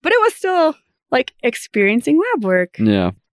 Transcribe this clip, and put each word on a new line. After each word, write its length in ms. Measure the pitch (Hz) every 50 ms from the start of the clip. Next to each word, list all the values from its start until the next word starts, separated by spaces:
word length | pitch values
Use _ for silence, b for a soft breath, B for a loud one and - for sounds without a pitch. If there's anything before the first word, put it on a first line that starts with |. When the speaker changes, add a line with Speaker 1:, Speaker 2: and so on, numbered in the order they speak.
| -
Speaker 1:
but 80 | 339
it 80 | 453 494
was 140 | 427 453 -
still, 400 | - - 370 370 349 320 311 302 - _ _ _ _ _ _
like, 240 | - 254 - - - _
experiencing 800 | - 269 247 - - - - 220 196 196 214 240 233 294 294 320 403 494 480
lab 80 | 294 208
work. 320 | 190 185 180 180 - -
Speaker 2:
Yeah. 340 | - 110 107 101 98 90 90 - - _ _ _